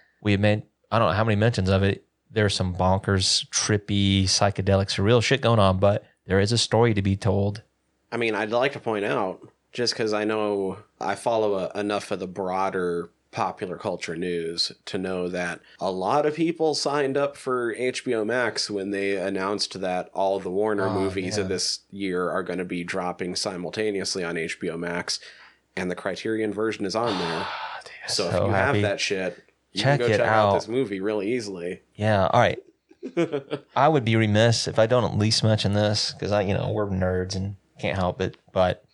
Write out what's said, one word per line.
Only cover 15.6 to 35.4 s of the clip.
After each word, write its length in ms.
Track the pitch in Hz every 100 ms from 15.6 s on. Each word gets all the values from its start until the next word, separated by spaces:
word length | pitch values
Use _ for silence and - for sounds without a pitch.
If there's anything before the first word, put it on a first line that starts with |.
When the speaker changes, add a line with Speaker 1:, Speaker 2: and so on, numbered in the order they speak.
| - -
Speaker 2:
a 120 | 90
lot 340 | 92 92 143
of 100 | 151
people 400 | 151 165 170 160
signed 400 | 147 147 147 135
up 220 | 135 143 -
for 380 | - 127 120 104
H 260 | 127 127
B 120 | -
O 100 | 113
Max 460 | 107 123 117 - -
when 200 | 101 98
they 260 | 98 98 98
announced 600 | 92 98 95 104 - 95
that 260 | 92 92 -
all 260 | - 95 98
the 100 | 92
Warner 360 | 92 107 101 95
Speaker 1:
Oh, 60 |
Speaker 2:
movies 420 | 98 95 92 92 104
of 80 |
Speaker 1:
man. 60 | 92
Speaker 2:
this 300 | 92 - - _
year 400 | 98 98 90 87
are 120 | 92
gonna 220 | 90 90
be 180 | 90 90
dropping 520 | 87 95 90 - 90 90
simultaneously 880 | 107 92 87 107 107 98 87 98
on 140 | 85 85
H 200 | 82 -
B 120 | 87
O 80 | 82
Max, 420 | 85 85 - - - - - _ _ -
and 140 | 90
the 40 |
Criterion 600 | 87 101 87 113 110 110
version 320 | 98 110 104 98
is 100 | 107
on 200 | 117 92
there. 280 | 85 82 101 - -
Speaker 1:
<sighs> 180 | -
Dude, 80 | - - -
Speaker 2:
So 160 | - 92
if 40 |
Speaker 1:
so 140 | 90 98
Speaker 2:
you 60 |
Speaker 1:
happy. 280 | 98 127 104
Speaker 2:
have 80 | 104
that 80 | 98
shit, 440 | - 95 92 - - _ _
you 100 | -
Speaker 1:
Check 180 | 131 143
Speaker 2:
can 80 | 120
go 60 |
Speaker 1:
it 20 | 104
Speaker 2:
check 100 | -
out 220 | 110 104
Speaker 1:
out. 60 |
Speaker 2:
this 120 | 98 -
movie 340 | 120 120 98
really 300 | 98 107 98
easily. 480 | 123 104 92 87 90 _ -
Speaker 1:
Yeah, 300 | 107 104 95
all 80 | 123
right. 180 | 107 - - _ _ _
Speaker 2:
<laughs> 720 | - - 165 147 - 143 - -
Speaker 1:
I 120 | 143
would 160 | 151 113
be 100 | 113
remiss 500 | 110 107 117 113 -
if 100 | 95
I 80 | 110
don't 180 | 123
at 140 | 107 104
least 260 | 107 110